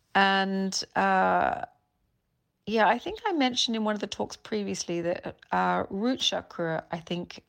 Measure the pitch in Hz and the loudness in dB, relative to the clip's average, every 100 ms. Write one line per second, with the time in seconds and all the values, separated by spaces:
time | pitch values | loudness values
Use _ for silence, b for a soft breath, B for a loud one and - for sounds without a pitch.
0 | _ 196 196 196 190 190 190 - - 196 | _ 4 4 4 2 0 -2 -4 -4 0
1 | 196 190 185 180 - - - _ _ _ | 4 4 4 4 2 0 -6 _ _ _
2 | _ _ _ _ _ _ - 220 196 240 | _ _ _ _ _ _ -2 4 4 4
3 | 339 440 440 339 254 247 - 226 214 208 | -2 -6 -2 2 2 2 0 0 0 -2
4 | 214 - 202 - - 214 196 185 - 170 | -4 -6 -8 -8 -6 -4 -4 -4 -4 -2
5 | 170 - - - - 185 185 180 - 196 | -2 -4 -8 -14 -2 0 2 0 -2 -2
6 | 233 262 - 180 - - 165 160 - 175 | -2 0 -2 -2 -6 -6 -4 -4 -6 -10
7 | 165 175 175 - | -6 -8 -8 -14